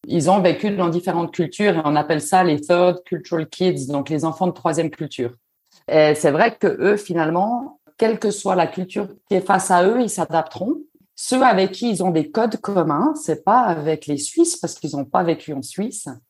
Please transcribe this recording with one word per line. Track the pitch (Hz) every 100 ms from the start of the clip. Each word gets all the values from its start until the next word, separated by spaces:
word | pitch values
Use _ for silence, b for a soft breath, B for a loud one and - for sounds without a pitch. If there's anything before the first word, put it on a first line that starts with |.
| -
Ils | 170 147
ont | 202
vécu | 180 147 214 202
dans | 175
différentes | 170 175 170 165
cultures | - 165 - 208
et | 165
on | 151 147
appelle | 147 156
ça | - 185
les | 180 147
third | 147 175 180 180
cultural | - 170 - 170 156
kids, | - 185 151 131
donc | 143 139
les | 156 160
enfants | 160 185
de |
troisième | 175 175 156 160
culture. | - 151 - 120 120 _ _ _ b -
Et | 156 151
c'est | 151 160
vrai | 147 233
que | 233 202
eux, | - 196 208
finalement, | - 165 156 170 208 240 269 - _ _
quelle | 226 220
que | 214
soit | 208 196 185
la | 165
culture | - 185 208 196 - _
qui | 190
est |
face | 185 190 185
à | 180 185
eux, | 240
ils | 226
s'adapteront. | - 160 165 160 - 202 320 - _ _
Ceux | - - 254
avec | 254 190 190
qui | - 240
ils | 185
ont | 185
des | 160 151
codes | - 226 214
communs, | - 196 160 147 254 302
c'est | - 156
pas | - 233
avec | 233 165 147 156 147
les | 147
Suisses | - - 330 -
parce | -
qu'ils | - 151 151
ont | 139
pas | -
vécu | 170 165 -
en | 139
Suisse | 127 - 220 - - 123 _